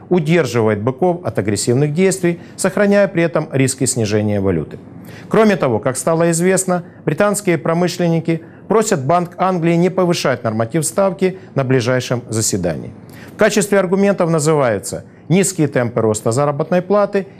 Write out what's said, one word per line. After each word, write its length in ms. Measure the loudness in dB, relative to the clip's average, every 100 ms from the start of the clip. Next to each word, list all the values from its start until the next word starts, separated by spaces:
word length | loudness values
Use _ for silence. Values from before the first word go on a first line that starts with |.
| -2
удерживает 720 | 0 4 2 2 2 2 2
быков 400 | -2 0 0 0
от 160 | -4 -4
агрессивных 540 | -2 -2 0 2 0
действий, 460 | 2 0 2 -2 -2 -8 -4
сохраняя 500 | -2 2 2 4 2
при 160 | 2
этом 240 | 0 0 -2
риски 340 | 0 0 0 -2
снижения 560 | 0 0 0 0 0
валюты. 360 | 0 0 -4 -12 -18 -20 -20 -20 -2
Кроме 260 | 2 4 4
того, 240 | 0 0
как 180 | -2 -2
стало 320 | -2 2 2
известно, 520 | 2 2 0 0 -4 -4 -8 -6
британские 520 | 0 0 0 0 0
промышленники 840 | 0 0 0 0 0 0 -2 -4 -6 -20 -2
просят 380 | 0 2 0 2
Банк 260 | 0 0 -2
Англии 380 | -2 0 2 2
не 140 | 2
повышать 540 | 2 0 0 0 -2
норматив 420 | -2 -2 -2 -2 -2
ставки 540 | 0 0 0 -2 -4 -8 -4
на 80 |
ближайшем 580 | 0 0 2 0 -2 -6 -4
заседании. 640 | -4 -2 -2 -4 -4 -10 -16 -20 -20 -20
В 40 | 0
качестве 420 | 2 2 2 0
аргументов 500 | 2 2 2 2 0
называются 760 | 2 2 2 2 0 -4 -10 -12 -20 0
низкие 400 | 2 2 0 0
темпы 340 | 0 0 0
роста 300 | 0 0 -2
заработной 520 | 0 0 -2 -2 -2
платы 420 | 2 0 2 -2 -6 -6